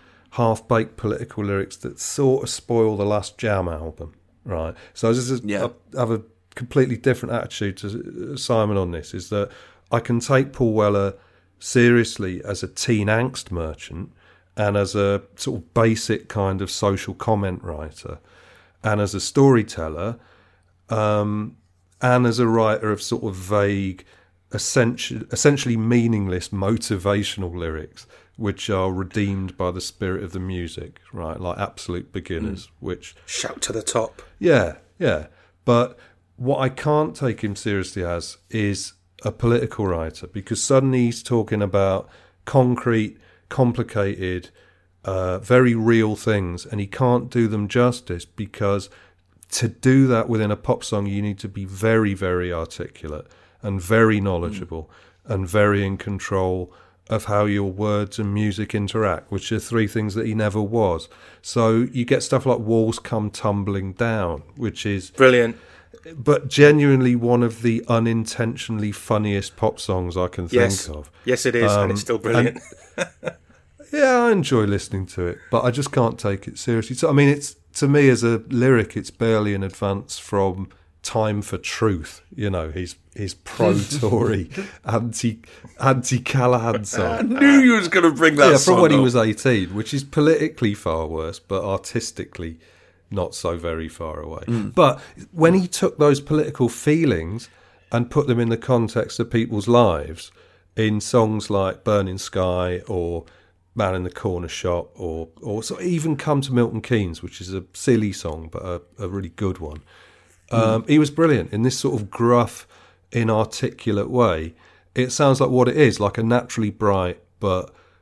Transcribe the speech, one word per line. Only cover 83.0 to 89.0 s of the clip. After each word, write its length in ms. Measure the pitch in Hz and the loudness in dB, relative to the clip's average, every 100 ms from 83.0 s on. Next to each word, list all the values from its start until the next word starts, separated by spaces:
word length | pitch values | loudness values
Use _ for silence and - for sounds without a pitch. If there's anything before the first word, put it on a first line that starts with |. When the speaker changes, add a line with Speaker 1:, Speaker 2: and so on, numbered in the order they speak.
| _ - | _ -12
Speaker 1:
his 180 | 98 | -10
pro-Tory, 1160 | - - - 113 - 98 143 113 110 110 101 85 - 196 | -10 -12 0 2 2 0 -2 0 2 2 0 -4 -8 -12
<laughs> 180 | - - | -12 -4
anti, 560 | 113 117 110 117 104 - - - - | -2 -2 -4 -4 -4 -10 -20 -20 -2
anti-Callaghan 1080 | 135 131 - 127 - 135 123 123 117 107 104 | 2 2 2 -2 0 2 4 4 2 -2 -2
song. 500 | - 90 - - 262 | -4 -2 0 0 4
Speaker 2:
I 20 | |
knew 200 | 285 277 | 6 8
you 140 | 254 | 8
was 140 | 226 175 | 6 4
gonna 240 | 190 170 | 4 4
bring 240 | 143 160 147 | 6 4 8
that 140 | 139 | 8
Speaker 1:
Yeah, 60 | 139 | 8
Speaker 2:
song 180 | 160 180 | 6 6
Speaker 1:
from 60 | |
when 80 | 165 | 8
he 60 | |
Speaker 2:
up. 60 | 143 | 6